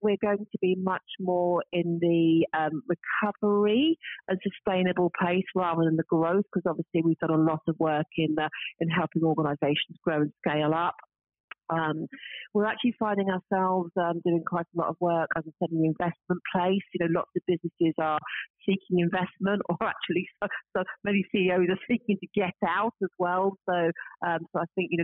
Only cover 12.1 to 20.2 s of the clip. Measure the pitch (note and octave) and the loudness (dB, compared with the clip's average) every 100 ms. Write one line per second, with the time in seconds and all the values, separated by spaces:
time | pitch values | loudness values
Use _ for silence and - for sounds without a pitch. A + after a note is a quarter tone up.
12.1 | - - - - G#3 G#3 - B3 - G#3+ | -12 -18 -18 -4 0 0 0 -2 0 -2
13.1 | G3+ G3 F#3 - F#3+ F#3 F#3 E3+ - E3+ | 0 0 -2 -2 0 2 0 -2 -2 -2
14.1 | E3+ F3 E3+ E3+ F3+ E3+ E3+ - E3+ F3 | 0 0 0 0 -4 -4 -4 -4 -2 0
15.1 | E3 D#3+ E3 D#3+ - E3 E3 D#3+ D#3 F3 | 0 0 -4 -8 -6 -2 0 0 0 -2
16.1 | - - F#3 - F#3+ F3+ G3 - F3 E3+ | -4 -6 -6 -4 -2 0 0 -2 -4 0
17.1 | E3+ - F3+ - F3 E3+ - E3 D#3 D#3 | 0 -2 -4 -2 -2 -2 0 0 0 -2
18.1 | D3+ - - - _ - F#3+ - F3+ E3+ | -2 -4 -10 -12 _ -2 -2 0 2 2
19.1 | F#3 F3+ - F#3+ G3+ - F3 G#3+ - - | 0 -4 -4 -2 -2 -2 -4 -4 -4 -4
20.1 | F3 | -4